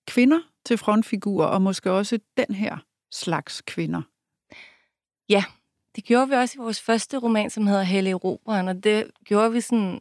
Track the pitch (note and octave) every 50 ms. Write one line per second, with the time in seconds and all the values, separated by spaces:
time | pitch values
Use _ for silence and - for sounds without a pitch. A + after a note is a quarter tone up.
0 | _ - - A#3+ B3 C4+ D#4+ E4 - _ _ _ - - A#3 G#3+ - G#3+ G#3 A3
1 | A3 - A3+ F#3+ - G#3 G3 E3 D3+ - - F#3+ F#3+ G3 F#3 - - F#3 F#3 G3
2 | G3+ - A#3 G#3+ - _ - B3+ - - G#3 F#3+ G#3+ - - - - _ _ _
3 | _ - - - - F3+ E3 D3 - - - - - - - E3+ E3 D3+ - D#3+
4 | - - _ _ _ _ _ _ _ - - - - - _ _ _ _ _ _
5 | _ _ _ _ _ - G3+ G3 F#3 - - _ _ _ _ _ _ _ - G#3+
6 | - - A#3 B3 C4+ C4+ C#4 B3 B3+ A#3+ - C#4 A#3 A3+ G#3 - - - A3+ A3
7 | - - C#4 C4 A#3+ A#3 A3 G#3+ G#3 - - A3 G#3+ G3+ G3+ G3 F#3+ F3+ F#3+ G3
8 | F#3+ F#3+ F#3 F3+ - F#3 - - _ A3 G#3+ F#3+ F3+ F#3 F#3 F3+ G3 G#3+ G#3+ G#3+
9 | A3 - - _ _ - G#3 G#3 A3 A#3 A3+ A#3+ A3+ - A#3+ A3+ G3+ F#3 F3 -